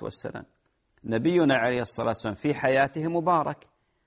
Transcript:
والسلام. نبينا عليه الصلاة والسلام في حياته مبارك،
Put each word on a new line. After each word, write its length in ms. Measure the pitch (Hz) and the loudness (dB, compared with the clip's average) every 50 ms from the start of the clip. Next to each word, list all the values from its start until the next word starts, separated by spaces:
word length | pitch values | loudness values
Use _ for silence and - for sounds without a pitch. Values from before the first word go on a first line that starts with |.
والسلام. 420 | - 107 107 - - 123 - - - _ _ _ _ _ _ _ _ _ _ _ - | -8 -12 -10 -10 -12 -12 -12 -12 -16 _ _ _ _ _ _ _ _ _ _ _ -6
نبينا 520 | - 113 113 123 160 175 175 165 147 135 | -4 -2 0 2 2 4 4 4 4 4
عليه 260 | 127 113 120 127 123 | 4 2 0 0 -2
الصلاة 260 | 120 110 - - 120 117 | -4 -6 -6 -4 -2 -2
والسلام 280 | 113 - - 113 104 | -2 -2 -4 -6 -6
في 180 | - - 147 147 | -4 -2 -2 -2
حياته 540 | - - 135 131 131 139 135 - 165 151 165 | 0 2 2 4 4 2 2 0 -4 -4 -2
مبارك، 600 | 170 170 160 170 175 165 147 151 147 - - _ _ _ _ _ _ _ _ | -2 0 0 2 2 2 2 -2 -4 -10 -12 _ _ _ _ _ _ _ _